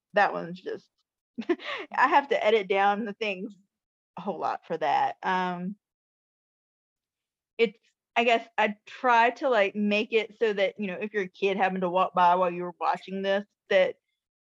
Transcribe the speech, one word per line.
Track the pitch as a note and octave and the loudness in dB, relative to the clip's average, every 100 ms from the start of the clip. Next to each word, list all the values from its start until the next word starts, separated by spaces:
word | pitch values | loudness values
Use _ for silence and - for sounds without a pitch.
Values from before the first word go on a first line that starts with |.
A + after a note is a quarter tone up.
| _ | _
that | G3 F#3+ | 2 2
one's | F3+ - F3+ | 0 -8 -10
just, | - - _ _ _ _ _ - | -10 -12 _ _ _ _ _ -8
<laughs> | - E4+ - C5+ E4 | -4 -4 -4 -10 -6
I | - C4 | 0 2
have | C#4+ C#4 | 2 2
to | G#3 | 0
edit | G#3+ A3 F#3+ | 2 2 2
down | G3 G3+ G3+ | 0 2 0
the | A3 | -4
things | G3 G#3+ F#3 G#3 G3+ _ _ _ _ _ - | -6 -8 -8 -10 -16 _ _ _ _ _ -12
a | |
whole | F#3 D#3+ | -10 -6
lot | C3 A2+ - | -4 -6 -6
for | D#3+ | -4
that. | D#3 C#3 C3+ - | 0 0 0 -4
Um, | F#3+ F#3 F#3 F3 F3+ G#3 _ _ _ _ _ _ _ _ _ _ _ _ _ _ _ _ _ - | -4 -2 -2 -4 -8 -10 _ _ _ _ _ _ _ _ _ _ _ _ _ _ _ _ _ 0
it's, | A#3 - _ _ _ - | 0 -2 _ _ _ 0
I | |
guess | A#3+ A#3 A#3 - | 2 2 0 -2
I | G#3+ G#3 - | -2 -4 -14
try | - B3+ A#3 A#3+ | -4 2 4 4
to, | B3+ D4 | 2 0
like, | A#3 G3 G3+ | 2 0 0
make | G#3 G#3 G#3+ | 0 0 0
it | A3 G#3 G#3 | 0 -2 -2
so | A3+ | 0
that, | G3+ F#3+ - | 2 0 -2
you | G3+ | -8
know, | F3+ | -6
if | G#3 | -6
your | G#3 F#3 | -6 -6
kid | - G3 F#3+ | -2 -2 2
happened | F#3+ F#3+ | 0 0
to | F#3 | -2
walk | F3+ F#3 | 0 0
by | F#3 F3 | 4 4
while | F3+ F3+ | 4 2
you | F3 | -2
were | F3+ E3+ | -8 -6
watching | D#3 F3+ - F#3+ | -4 -4 -6 -6
this, | G3 G3 G#3 _ - | -2 -2 -2 _ 0
that | G3 F#3 - _ _ _ _ | 2 2 -2 _ _ _ _